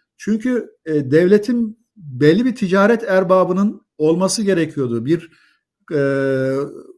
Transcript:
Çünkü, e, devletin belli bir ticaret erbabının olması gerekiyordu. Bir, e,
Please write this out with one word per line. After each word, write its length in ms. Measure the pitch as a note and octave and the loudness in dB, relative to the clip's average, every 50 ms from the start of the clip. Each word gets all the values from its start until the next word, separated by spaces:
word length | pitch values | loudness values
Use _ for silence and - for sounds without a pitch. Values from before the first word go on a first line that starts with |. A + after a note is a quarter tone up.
| _ _ _ | _ _ _
Çünkü, 520 | - - G3 A3 A3 A3 B3+ B3+ A#3 - - _ _ - | -10 -4 -4 -4 -2 -2 -2 -2 -4 -4 -8 _ _ -8
e, 260 | D#3+ D#3 D3 C3+ B2 | -4 -2 -2 0 2
devletin 760 | C#3 D#3+ F3+ F3+ G#3 G#3 G#3 - B3 A#3+ A#3 G#3+ A3 _ _ _ _ | 2 4 4 6 4 4 2 0 -2 -2 -2 -4 -6 _ _ _ _
belli 500 | G#3+ E3+ D3 B2+ B2 C#3+ D3 E3 G3+ B3 | -20 -18 -12 -4 2 4 4 4 4 2
bir 100 | C4 A3+ | -2 -2
ticaret 480 | - G#3 F3+ F#3 G3 G3 G#3+ A#3 A3 A3+ | -2 -2 0 2 2 4 4 2 0 0
erbabının 800 | - F#3+ F#3+ F#3+ E3+ F#3 F#3 F3+ F3 F3+ F#3 G3+ G#3+ D4 - _ _ _ | 0 0 0 2 2 2 2 2 2 0 0 0 -2 -2 -6 _ _ _
olması 460 | - D3+ D#3 E3 F3 F#3+ F#3 F#3+ - G#3+ | -2 0 0 2 2 0 -2 -2 -2 -2
gerekiyordu. 640 | G3 F#3+ E3+ D#3+ D3 - D3 C3+ A#2+ A#2 A#2 A2+ | 0 0 0 0 -2 -4 -4 -4 -4 -4 -4 -2
Bir, 260 | C3+ E3 D#3+ - - _ _ _ _ _ _ _ _ _ _ _ - F3 | -2 -4 -4 -4 -10 _ _ _ _ _ _ _ _ _ _ _ -6 -2
e, 80 | D3 C#3 C#3 C#3 C#3 C3+ C3+ C3+ C3 C3 C3+ C3+ C#3 C#3+ C#3+ - - - - - | -2 0 0 0 -2 -2 -2 -2 -2 -2 -2 -4 -4 -6 -8 -10 -16 -20 -20 -20